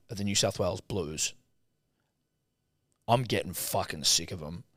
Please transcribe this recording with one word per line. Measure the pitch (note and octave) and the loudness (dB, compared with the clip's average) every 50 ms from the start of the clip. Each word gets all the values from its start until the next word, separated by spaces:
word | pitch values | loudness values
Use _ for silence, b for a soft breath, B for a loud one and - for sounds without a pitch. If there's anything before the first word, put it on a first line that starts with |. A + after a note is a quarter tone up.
| _ - | _ -12
of | G#2+ G2 | -8 -4
the | G2+ | -2
New | G2+ G2 | 0 2
South | - - G2+ - - | 4 2 2 2 0
Wales | G2+ F2+ F#2 F#2 | 0 0 0 -2
Blues, | - - G#2+ G2 D#2+ D2+ D#2 D2+ - - - - _ _ _ _ _ _ _ _ _ _ _ _ _ _ _ _ _ _ _ _ _ _ _ _ _ _ _ _ _ _ _ _ _ - | -6 -4 -4 -2 -2 -2 -2 -4 -4 -4 -4 -8 _ _ _ _ _ _ _ _ _ _ _ _ _ _ _ _ _ _ _ _ _ _ _ _ _ _ _ _ _ _ _ _ _ 2
I'm | A#2 C3 B2 | 4 4 4
getting | G#2 A#2 F#2+ - F2+ F2 | 2 0 0 0 -2 -4
fucking | - - - - G2 F2 - - D#2 C#2+ | -4 -4 0 0 0 0 -2 -4 0 2
sick | - - - E2 - | 4 4 4 2 -2
of | G2+ E2+ | -6 -8
'em, | D2+ D2+ F2 E2 - - _ | -8 -8 -8 -10 -12 -16 _